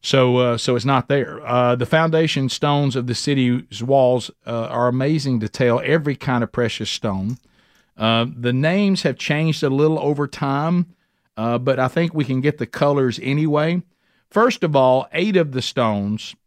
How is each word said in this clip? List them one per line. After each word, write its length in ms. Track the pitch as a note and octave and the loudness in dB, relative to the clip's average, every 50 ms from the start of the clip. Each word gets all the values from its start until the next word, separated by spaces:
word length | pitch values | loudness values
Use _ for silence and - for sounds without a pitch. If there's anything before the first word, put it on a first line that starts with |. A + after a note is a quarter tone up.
So, 340 | - - - C3+ C3 B2+ B2 | -2 2 2 4 4 4 4
uh, 200 | B2 B2 B2 A#2 | 2 2 2 0
so 200 | A2+ - - B2+ | 0 0 0 0
it's 80 | A#2+ A2 | 0 2
not 240 | C3+ C#3 C3 A#2+ _ | 2 0 0 2 _
there. 360 | C#3+ C#3+ B2 - - A2+ - | 0 0 0 -4 -8 -12 -6
Uh, 300 | A#2 B2 B2 B2 B2 B2 | -2 0 2 4 2 2
the 120 | B2 A#2+ | 0 0
foundation 600 | - - D#3+ D#3+ E3 D#3+ D#3+ E3 D3+ - C#3+ C3+ B2+ | 0 2 2 2 2 2 2 2 2 0 -2 -2 -2
stones 460 | - - - D3 D3 C#3+ C#3+ C#3 A#2+ | -2 -2 0 0 2 2 2 0 -2
of 140 | C3 B2 B2 | -2 -4 -4
the 60 | A#2 | -4
city's 680 | - - D3 C#3+ C3+ B2+ B2 B2 B2+ - _ - G2+ | -4 -2 -2 0 2 2 2 0 0 -4 _ -12 -10
walls, 480 | A#2 B2+ C#3 C#3 C3 B2 B2+ B2 A2 - - _ _ | -2 2 4 4 4 4 2 0 -2 -6 -16 _ _
uh, 200 | - A#2 A#2 A2+ | -8 -6 -6 -6
are 200 | - B2 A#2+ A#2+ | -4 -2 0 0
amazing 540 | B2 B2 B2+ C3 C#3+ D#3+ D#3 C#3+ C#3 B2+ A#2 | 2 2 0 0 0 0 0 0 0 -2 -2
detail, 400 | G#2+ G2+ - - C3 B2 A2+ B2+ - | -2 -4 -2 0 2 2 2 2 2
every 300 | C3 D3+ E3 D3 D3 C#3 | 2 0 0 0 -2 -6
kind 300 | - - - B2+ A#2+ A#2 | -4 -4 -2 -2 -2 -2
of 80 | A2 | -2
precious 380 | - - A#2+ A#2 - - A2+ - | -2 -2 -2 -2 -2 -6 -6 -8
stone. 480 | - - - A2 G2 F#2+ F#2+ G#2+ B2 - _ _ _ _ _ _ _ _ _ _ _ | -8 -6 -4 -4 -4 -4 -4 -6 -6 -8 _ _ _ _ _ _ _ _ _ _ _
Uh, 300 | - G#2+ A2 A2+ A2+ A#2 B2+ D#3 | -4 0 0 2 2 0 -2 -6
the 160 | A#2+ A#2 B2 | -4 -4 -2
names 500 | B2 C3 C#3+ D#3+ F3 G3+ G#3 G3 G3 F3 | 0 0 0 0 2 2 2 2 0 2
have 140 | - D#3 B2+ | 0 -2 -2
changed 480 | - - - D3+ D3 D#3+ D#3+ D3+ - - | -2 -4 -2 -2 0 0 0 -2 0 0
a 60 | C#3+ | 0
little 280 | C3+ C3+ D3+ D#3 D#3+ D3+ | 2 2 2 2 2 0
over 300 | C3 C#3+ D3 C#3+ D3 C#3 | 0 -2 0 0 -2 -6
time, 680 | - - D3 C#3 C#3 C#3 D3+ E3 F3 F3 F3 E3+ - _ _ _ _ _ _ _ _ | -4 -6 -4 -2 -2 -2 0 0 0 0 -2 -2 -6 _ _ _ _ _ _ _ _
uh, 220 | - A2 A#2 A#2 A#2+ | -6 -2 -2 -2 0
but 220 | B2 C#3 C3 B2+ | 0 0 0 2
I 80 | C3 B2+ | 0 0
think 260 | - E3 E3+ E3 E3 | 0 -2 -2 -2 -2
we 100 | D#3 C#3+ | -4 -2
can 160 | A#2+ C3 C3 | -2 -2 0
get 180 | C3 D3 D3 - | 0 -2 -2 -2
the 80 | A#2+ | -8
colors 520 | - - - D3+ C#3+ C#3+ C#3+ C3+ B2 A2 - | -8 -2 0 0 2 2 2 0 0 -2 -4
anyway. 600 | - B2+ C#3 D3+ D#3 D#3+ D3 D3 D3+ E3 F3 F3+ - _ _ _ _ _ _ _ _ _ | -4 -4 -2 0 0 0 0 0 0 0 -2 -4 -6 _ _ _ _ _ _ _ _ _
First 320 | - G#3 A3+ B3+ - - | 0 2 2 2 2 0
of 140 | - E3 D3 | -2 0 4
all, 320 | C3+ C3 B2+ B2+ C3 C3 - | 4 4 6 4 2 0 -4
eight 240 | - D#3+ F3+ G#3+ G3+ | -4 -4 -2 2 2
of 160 | F#3 E3 D3 | 2 0 0
the 100 | C3 B2+ | -2 -6
stones 720 | A#2+ - - C#3 A#2+ A2+ G#2 G2+ G2+ G2+ G#2+ A2 - - - _ _ | -6 -4 -2 0 0 0 0 -2 -2 -4 -4 -6 -8 -14 -18 _ _